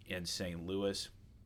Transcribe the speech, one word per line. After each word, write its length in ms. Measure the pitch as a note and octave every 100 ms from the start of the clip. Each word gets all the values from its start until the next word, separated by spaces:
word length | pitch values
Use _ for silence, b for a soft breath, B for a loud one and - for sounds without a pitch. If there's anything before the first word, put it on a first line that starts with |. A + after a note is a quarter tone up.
| -
in 160 | F#2
Saint 420 | F2 - F2+ E2+ E2+
Louis. 420 | G2 G2+ F#2+ - - - -